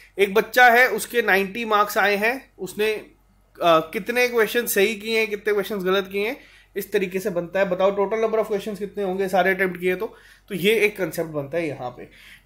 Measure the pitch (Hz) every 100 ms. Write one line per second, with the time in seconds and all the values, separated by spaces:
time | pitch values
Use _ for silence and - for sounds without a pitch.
0 | - - 196 202 220 254 247 233 254 202
1 | - 240 214 190 196 214 226 208 208 220
2 | 196 202 220 262 - - 185 - 214 214
3 | - _ _ _ _ - 170 160 160 220
4 | 208 240 247 233 208 240 220 208 202 214
5 | 220 220 220 202 214 208 190 208 180 196
6 | 190 196 208 277 - - _ 240 190 208
7 | 190 185 208 175 170 190 196 180 196 202
8 | 196 220 220 220 208 214 226 196 196 202
9 | 196 190 196 190 180 190 190 175 180 185
10 | 226 - - - - 196 190 226 208 208
11 | 175 165 160 151 135 165 160 127 123 -
12 | 90 - - -